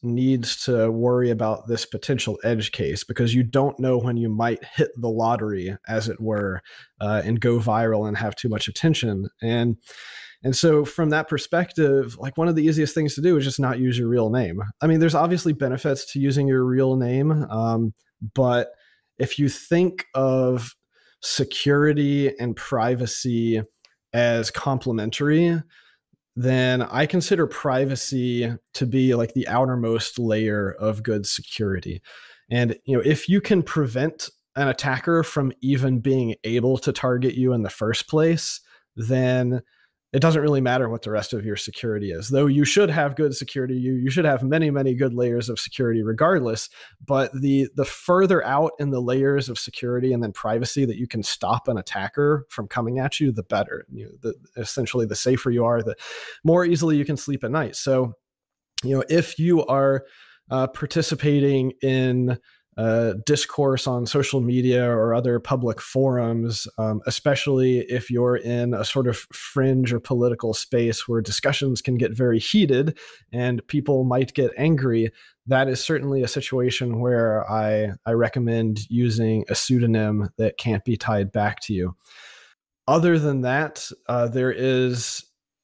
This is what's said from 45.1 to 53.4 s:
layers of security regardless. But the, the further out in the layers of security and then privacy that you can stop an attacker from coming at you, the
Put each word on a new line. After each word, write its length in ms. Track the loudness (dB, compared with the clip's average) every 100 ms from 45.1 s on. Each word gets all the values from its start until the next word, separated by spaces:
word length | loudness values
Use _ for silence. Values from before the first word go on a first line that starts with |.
layers 360 | 0 0 0 -2
of 100 | -6
security 440 | -8 -2 0 0
regardless. 640 | 0 2 2 2 0 -4 -8 -14 -20 _ -2
But 280 | 0 0
the, 340 | -2 2 2 2 -2
the 80 |
further 580 | -4 -4 2 4 4 4 2
out 260 | 2 0 0
in 120 | -2
the 100 | -2
layers 480 | 0 2 2 0 -2
of 100 | -6
security 540 | -10 -8 -4 -2 0
and 100 | 0
then 80 | -2
privacy 540 | -6 -4 -2 -2 0 -2
that 100 | -2
you 100 | -6
can 160 | -6
stop 460 | -6 -4 -2 -2 -2
an 100 | -4
attacker 680 | -6 -6 -6 0 0 0 -4
from 200 | -12 -8
coming 280 | -4 -4 -2
at 220 | -4 0
you, 140 | 0
the 100 | -2